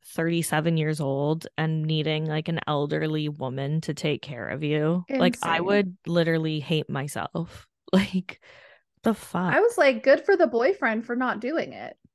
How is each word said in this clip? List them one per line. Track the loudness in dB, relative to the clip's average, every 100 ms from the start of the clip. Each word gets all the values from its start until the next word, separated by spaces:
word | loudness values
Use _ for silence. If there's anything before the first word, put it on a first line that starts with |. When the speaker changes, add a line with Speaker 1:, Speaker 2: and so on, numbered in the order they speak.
| -10
Speaker 1:
thirty-seven | -2 0 0 0 0 2 2
years | 0 0
old | -2 0 0 -2 -4 -4
and | -2 0
needing, | 0 0 0 -2 -2
like, | -2 -2
an | -4 -2
elderly | -2 0 -2 0 -2 -2
woman | -4 -6 -4 -2 -2
to | -2
take | -4 -2 -2
care | -6 -10 -8
of | -4
you? | -2 0 0 0 -2 0
Like, | 0 0
I | -2
Speaker 2:
Insane. | -2
Speaker 1:
would | 2 2 0 -6 -2
literally | 2 2 2 0 -2
hate | 0 -2 -2
myself. | -6 -6 -6 -6 -6 -8 -12 -20
<laughs> | _ 2
Like, | 2 2 -2 -6 -12 -20 -20 -20 _ _ _
the | -2 -2
fuck? | -4 -2 0
Speaker 2:
I | 4
was | 2 4
like, | 4 4
"Good | 4 6 6
for | 4
the | 4
boyfriend | 4 2 2 0 -2 -4
for | -2
not | -2 -2
doing | -4 -4 -4
it." | -10 -14 -16 _